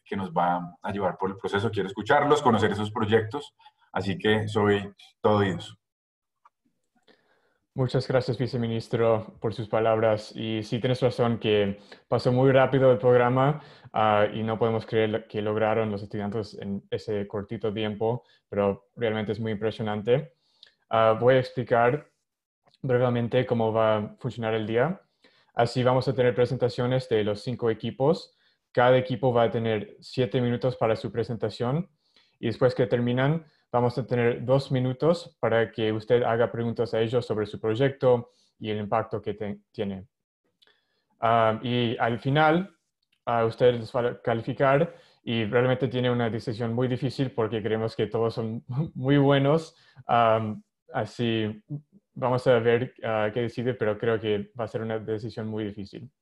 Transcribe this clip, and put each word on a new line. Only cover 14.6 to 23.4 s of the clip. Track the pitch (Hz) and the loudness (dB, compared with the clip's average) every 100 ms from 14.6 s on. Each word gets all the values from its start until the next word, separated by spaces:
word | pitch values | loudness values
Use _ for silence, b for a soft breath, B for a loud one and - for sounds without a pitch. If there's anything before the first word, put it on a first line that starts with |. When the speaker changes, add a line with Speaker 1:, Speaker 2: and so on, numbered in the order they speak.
| 117 110 | 0 0
Speaker 2:
creer | - 113 110 110 - | -2 0 0 -2 -6
que | 107 | -6
lograron | 104 107 107 110 110 | -4 0 0 0 -2
los | 101 | -4
estudiantes | 101 107 104 110 98 - | -8 -8 -6 -6 -8 -10
en | 98 98 - | -8 -8 -6
ese | 113 - 104 101 | -8 -4 -6 -4
cortito | 107 98 110 113 | -8 -8 -6 -6
tiempo, | 104 107 104 113 123 b b _ | -4 -4 -2 -2 -4 b b _
pero | 101 101 98 _ - | 0 0 -2 _ -6
realmente | 120 110 104 | -4 -2 -4
es | 107 | -4
muy | 113 | -4
impresionante. | 107 110 - 107 107 107 131 151 b b b b b _ | -4 -4 -4 -6 -4 0 0 0 b b b b b _
Ah, | 113 113 110 | 4 4 4
voy | 120 131 | 4 4
a | |
explicar | 123 - 120 117 120 151 - _ _ _ _ _ _ _ | 2 -6 0 2 4 0 -6 _ _ _ _ _ _ _
brevemente | 135 123 123 120 117 127 | -2 0 2 0 0 0